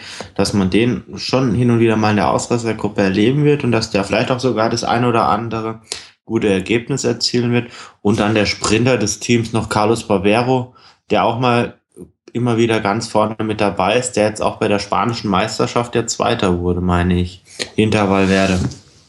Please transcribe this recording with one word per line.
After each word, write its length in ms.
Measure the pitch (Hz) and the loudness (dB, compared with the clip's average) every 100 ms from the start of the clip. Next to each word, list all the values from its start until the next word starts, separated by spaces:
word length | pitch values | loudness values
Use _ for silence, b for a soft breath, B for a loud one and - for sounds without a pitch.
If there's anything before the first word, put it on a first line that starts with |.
| B B B - | B B B -4
dass 160 | 101 | -2
man 180 | 104 92 | 0 2
den 320 | 101 123 107 - 95 | 2 2 -2 -8 -12
schon 380 | - 131 131 | -2 0 0
hin 180 | 104 123 | 2 2
und 80 | 117 | 4
wieder 160 | 113 107 | 4 2
mal 140 | 107 | 2
in 60 | 104 | 2
der 140 | 78 | 2
Ausreißergruppe 720 | 120 - 120 113 107 104 107 | 0 0 -2 -2 -4 -4 0
erleben 420 | 98 95 110 147 | 0 2 2 4
wird 200 | 147 143 | 2 2
und 80 | 123 | 0
dass 180 | 113 113 | 0 0
der 140 | 98 | -2
vielleicht 260 | 98 104 123 | 0 0 0
auch 100 | 123 | 0
sogar 300 | 127 107 117 | 0 0 0
das 140 | 117 | 0
ein 200 | - 117 | -2 0
oder 240 | 123 117 76 | 2 2 2
andere 520 | 104 117 113 113 113 B B B B | 0 -2 -6 -6 -10 B B B B
gute 240 | - 110 104 | -4 0 2
Ergebnis 540 | 95 - 117 120 135 | 0 0 -2 -2 -4
erzielen 480 | 120 120 - 120 120 | -2 -2 -2 0 0
wird. 180 | 120 117 B B B | 0 -2 B B B
Und 180 | 101 107 | 0 2
dann 140 | 107 | 2
der 120 | 110 95 | 2 0
Sprinter 500 | - - 110 123 120 | -2 0 2 2 2
des 220 | 101 - | 0 -4
Teams 340 | - 117 117 | 0 0 0
noch 160 | 113 - | -4 -2
Carlos 380 | 107 107 113 - | 0 2 0 0
Barbero, 680 | 98 101 110 123 131 120 b b b - | 0 2 2 2 0 -2 b b b -2
der 140 | 104 | 0
auch 140 | 104 113 | 0 0
mal 400 | 127 120 113 - _ - 87 _ - 117 | 0 2 0 -8 _ -20 -20 _ -10 -4
immer 200 | 123 113 | 0 2
wieder 240 | 117 110 | 2 2
ganz 280 | 104 110 - | 0 0 0
vorne 280 | 107 107 110 | 0 0 -2
mit 180 | 110 107 | -4 0
dabei 380 | 104 92 95 120 | 0 0 0 0
ist, 140 | 123 | 0
der 160 | 104 107 | 0 0
jetzt 120 | 107 | 0
auch 140 | 104 - | -4 -2
bei 100 | 107 | -2
der 100 | 101 | -2
spanischen 500 | - 92 113 117 107 | -2 -2 -2 -2 -2
Meisterschaft 640 | 92 110 - 123 123 120 | 0 0 -2 -2 -2 -2
der 120 | 120 113 | -4 -4
Zweiter 540 | - 113 117 95 87 | -2 -2 0 0 0
wurde, 200 | 90 87 | -2 -2
meine 380 | 90 87 90 90 | 0 0 2 0
ich, 240 | 90 - B B B | -2 -8 B B B
hinter 340 | - 107 107 98 | 0 0 2 2
Valverde. 480 | 98 95 95 95 90 - - - _ | 2 2 2 2 0 -2 -6 -20 _